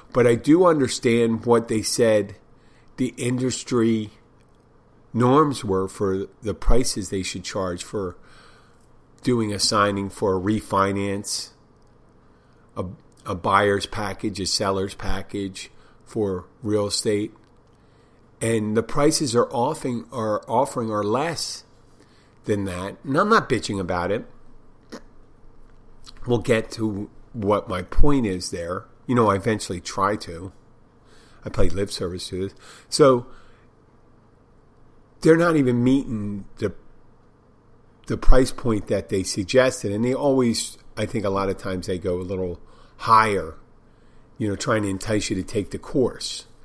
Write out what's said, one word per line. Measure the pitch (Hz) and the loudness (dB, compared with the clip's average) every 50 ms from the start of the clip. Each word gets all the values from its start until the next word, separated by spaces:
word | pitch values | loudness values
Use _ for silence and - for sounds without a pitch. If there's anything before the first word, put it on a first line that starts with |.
| - - | -16 -4
but | - 127 120 120 | 0 2 4 4
I | 120 | 4
do | 117 - 143 156 175 185 | 2 4 4 6 6 6
understand | 175 160 151 131 120 - - - 123 117 120 117 117 113 107 107 | 6 4 4 0 -2 -2 -2 0 2 2 4 2 2 0 -2 2
what | 120 117 117 113 - | 2 2 2 2 0
they | 117 110 | -4 -4
said | 107 - - - 120 113 110 104 101 101 - - _ _ - - _ - _ _ _ - - - | -4 -4 0 2 4 4 4 4 2 0 -8 -20 _ _ -20 -20 _ -20 _ _ _ -20 -6 -4
the | 127 120 - | -4 -4 -4
industry | - 117 123 127 123 127 127 117 - - - 127 120 113 117 113 110 107 101 - - _ _ _ _ _ _ _ _ _ _ _ _ _ _ _ _ _ _ - | -4 -4 -2 -2 -2 -2 -4 -4 -6 -8 -2 0 2 2 2 2 0 -4 -8 -14 -20 _ _ _ _ _ _ _ _ _ _ _ _ _ _ _ _ _ _ -2
norms | 110 123 123 131 151 156 147 127 - - | 0 2 4 6 4 4 2 0 -6 -4
were | 104 95 95 95 95 | -2 -2 -2 -2 -4
for | - - 104 95 95 95 98 - - _ | -6 -4 -2 -2 -2 -2 -4 -8 -12 _
the | - 104 92 | -8 -8 -6
prices | - - - 117 123 127 - - 110 95 - | -2 4 6 6 6 6 2 -2 -6 -8 -6
they | 104 95 92 | -6 -6 -6
should | - - 98 90 | -6 -8 -10 -10
charge | - - 104 95 90 90 92 | -8 -8 -6 -6 -6 -6 -8
for | - - - 107 95 90 85 - - - - - - - - - _ _ _ _ _ _ _ _ _ _ _ - - | -10 -10 -8 -6 -6 -6 -8 -12 -20 -20 -20 -20 -20 -20 -20 -20 _ _ _ _ _ _ _ _ _ _ _ -6 -2
doing | 131 123 117 110 104 101 | 0 0 0 0 -2 -2
a | 90 | -2
signing | - - 117 104 101 104 98 98 98 98 | -2 0 2 2 2 2 2 -2 -4 -6
for | - - 113 101 95 | -6 -2 0 0 0
a | 92 | 0
refinance, | 87 104 110 104 - - 107 98 98 98 98 101 98 101 98 101 101 - - - - - _ _ _ _ _ _ _ _ _ _ _ _ _ _ _ _ _ _ _ _ _ _ _ _ - | 0 0 -2 -2 -2 -2 0 0 2 2 0 -2 -4 -4 -6 -8 -8 -8 -8 -8 -10 -12 _ _ _ _ _ _ _ _ _ _ _ _ _ _ _ _ _ _ _ _ _ _ _ _ -12
a, | - 95 90 117 - - _ _ _ - | -10 -10 -10 -10 -16 -20 _ _ _ -10
a | - - | -10 -10
buyer's | 90 - 107 95 98 104 101 101 98 - | -4 0 2 4 4 4 4 2 0 -2
package, | - - 113 107 98 95 - - 110 95 101 | -4 -8 -8 -6 -6 -8 -6 -6 -8 -6 -4
a | 92 | -6
seller's | 87 - - 107 98 98 98 95 92 - | -4 -2 -2 -2 -2 -2 -2 -4 -6 -8
package | - 95 95 92 98 95 - - 101 98 98 95 - - - _ - - - _ _ _ | -10 -4 -2 -2 -2 -4 -6 -6 -6 -6 -6 -8 -12 -18 -18 _ -20 -20 -20 _ _ _
for | - - 113 104 98 92 90 85 - _ _ | -10 -6 -4 -2 -2 -4 -6 -8 -12 _ _
real | - 107 104 104 101 101 | -6 -2 0 0 0 0
estate. | - - - 117 104 104 107 - - - - _ _ _ _ _ _ _ _ _ _ _ _ _ _ _ _ _ _ - | -4 -2 -2 0 0 0 -2 -4 -10 -16 -20 _ _ _ _ _ _ _ _ _ _ _ _ _ _ _ _ _ _ -6
And | - 113 113 110 107 107 107 | -4 -2 -2 -2 -2 0 -2
the | 113 113 | -2 -2
prices | - - 151 143 156 156 - 160 127 113 | -2 0 2 2 2 2 0 -2 0 0
are | 120 123 - | 0 0 0
offering, | - 123 120 143 160 - - 135 120 113 - - | 0 -4 -2 -2 -4 -6 -6 -8 -8 -8 -10 -10
are | - 120 110 107 104 101 - | -8 -6 -4 -2 -4 -4 -4
offering | - 117 123 139 135 - 127 113 110 | -2 0 0 0 0 -2 -6 -6 -4
are | 107 104 101 | -2 -2 -2
less | 104 110 127 151 170 151 - - - - - - _ _ _ - - _ - - _ _ - _ _ _ _ - | 0 0 0 -2 -2 -4 -6 -8 -10 -10 -14 -16 _ _ _ -20 -20 _ -20 -20 _ _ -20 _ _ _ _ -4
than | - 107 101 98 | -4 -2 -2 -2
that. | 95 87 90 92 98 92 - - | -4 -6 -6 -8 -10 -10 -12 -8
And | 139 135 160 | -2 0 0
I'm | 202 208 | 2 4
not | 226 208 139 - | 2 2 2 0
bitching | 127 104 - - 107 98 | -4 -4 -2 -4 -6 -4
about | 92 85 92 87 87 92 | -4 -2 -2 -2 -2 -2
it. | 101 127 - - - - - - - - - - - - - - - - - - - - - - - - - - - - - - - - - - - - - - - - - 117 | -2 -4 -6 -10 -20 -20 -20 -20 -20 -20 -20 -20 -20 -20 -20 -20 -20 -20 -20 -20 -20 -20 -20 -20 -20 -20 -20 -20 -20 -20 -20 -20 -20 -20 -20 -20 -20 -20 -20 -20 -16 -12 -4 -2
We'll | 120 113 | -2 -2
get | 90 - 117 113 110 - | 0 0 0 0 0 -4
to | - 113 113 110 101 98 104 - - - - - - | -8 -6 -6 -6 -4 -6 -10 -12 -14 -20 -20 -16 -12
what | 117 98 98 104 98 - - | -6 0 0 0 0 0 -4
my | 95 92 | -8 -8
point | 90 - - - - 147 143 135 117 | -6 0 8 8 8 8 8 4 2
is | 101 92 90 - - | 0 -4 -4 -8 -10
there. | - 90 85 85 90 95 - - - - - - | -8 -8 -8 -8 -8 -10 -10 -14 -20 -20 -6 -2
You | 123 | 2
know, | 120 113 104 | 2 4 4
I | 98 | 2
eventually | 95 - 120 110 104 - - 95 87 | 0 0 -2 -4 -4 -4 -8 -10 -10
try | - - - - 95 101 107 107 | -10 -10 -4 -2 0 0 0 -2
to. | - 90 85 82 92 95 - - _ _ _ _ _ _ _ _ _ _ - - - - - - - | -8 -12 -16 -14 -16 -18 -18 -20 _ _ _ _ _ _ _ _ _ _ -20 -20 -20 -20 -20 -16 -14
I | 139 | -10
play | - - 95 - | 2 6 6 6
lip | - 95 101 - | 6 4 0 -4
service | - - 101 87 90 90 - - | -4 -8 -8 -8 -8 -8 -10 -10
to | 95 90 95 98 | -6 -6 -6 -6
this. | - - - - - - - - | -8 -14 -20 -20 -20 -20 -16 -8
So | - - 151 135 127 120 - - - - - - - - - - _ _ _ _ _ _ _ _ - _ _ _ _ _ _ _ _ _ _ _ _ _ - - - - - _ _ - | 2 6 6 6 6 4 2 -6 -18 -20 -20 -20 -20 -20 -20 -20 _ _ _ _ _ _ _ _ -20 _ _ _ _ _ _ _ _ _ _ _ _ _ -20 -20 -20 -20 -20 _ _ -2
they're | - - 165 165 | 4 4 4 6
not | 170 170 160 | 4 2 2
even | 151 135 127 120 120 120 | 2 2 2 2 2 2
meeting | 127 135 139 131 117 113 107 104 104 104 101 98 - - - | 4 2 2 0 -2 -8 -6 -6 -6 -8 -10 -12 -14 -12 -6
the, | 113 98 - - - - - - - - - _ _ _ _ _ _ _ _ _ _ _ - _ _ - _ _ - - | -6 -6 -6 -8 -18 -20 -20 -20 -20 -20 -20 _ _ _ _ _ _ _ _ _ _ _ -20 _ _ -20 _ _ -8 -8
the | 117 98 | -6 2
price | - - - 127 135 - | 10 10 10 10 10 4
point | - - - 123 110 101 - - | 0 -4 -2 0 0 0 0 -2
that | 107 98 90 - | -4 -4 -2 -2
they | 104 98 | -4 -2
suggested. | 92 - - 113 98 - - 127 127 131 127 - - 104 | -2 -2 -4 -6 -4 2 4 4 4 4 2 -2 -6 -6
And | 101 107 117 | -4 -2 -2
they | 127 131 | -2 -2
always, | 123 143 143 135 131 127 117 113 - - - - - - - - - | 0 0 2 2 4 2 2 2 -2 -4 -8 -12 -16 -20 -18 -8 -6
I | 107 | -6
think | - - 113 98 | -4 -4 -4 -2
a | 101 | -2
lot | 95 98 98 95 | -2 -2 -2 -2
of | 92 - | -4 -6
times | - 101 92 90 85 | -6 -8 -6 -6 -4
they | - 92 87 | -6 -6 -4
go | 90 92 90 | -2 -4 -4
a | 90 92 | -4 -4
little | 90 98 92 92 87 85 - - - - - - - _ - | -6 -6 -6 -6 -6 -8 -12 -14 -20 -20 -20 -20 -20 _ -8
higher, | - - 113 110 110 110 101 92 80 80 - - - - - - - - - _ - - - - - - - - | 2 6 6 6 6 4 2 -2 -4 -6 -12 -18 -20 -20 -20 -20 -20 -20 -20 _ -20 -20 -20 -20 -20 -20 -12 -8
you | 117 104 | -6 -6
know, | 98 | -4
trying | 95 - 135 113 110 104 | -4 -2 -2 -2 -2 0
to | 98 | -2
entice | 95 92 - - 110 104 - - | -6 -6 -4 -2 -2 -2 -2 -2
you | 107 | -4
to | 92 90 | -4 -6
take | - - 107 95 - | -4 -4 -6 -6 -6
the | - 98 | -10 -12
course. | - - - 147 120 104 - - - - - - - - - - - | -12 -4 -2 0 0 0 -2 -6 -12 -12 -12 -12 -16 -18 -20 -20 -20